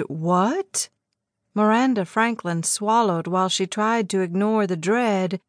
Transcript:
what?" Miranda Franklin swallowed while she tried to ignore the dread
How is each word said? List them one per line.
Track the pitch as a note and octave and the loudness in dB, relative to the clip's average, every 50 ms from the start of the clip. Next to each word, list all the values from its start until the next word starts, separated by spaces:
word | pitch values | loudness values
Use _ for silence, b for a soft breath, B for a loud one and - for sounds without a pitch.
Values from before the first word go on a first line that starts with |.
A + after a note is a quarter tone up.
| - - | -4 -6
what?" | D3+ D#3+ D#3+ E3+ F3+ F3+ F#3+ A#3 D#4 F#4+ F#4+ - - - - - _ _ _ _ _ _ _ _ _ _ _ _ - | -6 -4 -2 0 2 2 2 2 0 -2 -4 -6 -6 -8 -8 -8 _ _ _ _ _ _ _ _ _ _ _ _ -2
Miranda | G3+ G#3+ G#3+ A3 A#3+ C4 C4 B3 G#3 F3+ | 0 2 4 4 4 2 2 2 0 -2
Franklin | - - A3 A3+ A#3 A3+ A3 - F3 E3+ E3 | -2 0 0 0 0 -2 -4 -4 -4 -4 -2
swallowed | E3 - - - G#3 G#3+ A3+ A#3 A3+ G3 E3+ E3 E3 | -2 -4 -4 -2 0 0 2 2 4 2 2 0 -2
while | F3 F3+ F#3 F#3 | -2 0 0 0
she | F#3 - - F#3+ | 0 0 -2 -4
tried | F3+ - G#3+ G#3+ A3 A#3 A#3 G#3+ - | -4 -2 -2 0 0 0 0 0 0
to | G3 F#3+ | -2 -2
ignore | F#3 E3+ E3+ G3 G#3 G#3+ A3 A3 G3+ | -2 0 0 0 0 2 2 2 0
the | F3+ F#3 | 0 -2
dread | D#3+ D#3+ F#3 A3 B3 B3 A3 G3+ F#3+ F#3 F3 F#3+ F3+ - | -2 0 0 0 2 2 0 0 0 0 -2 -4 -8 -10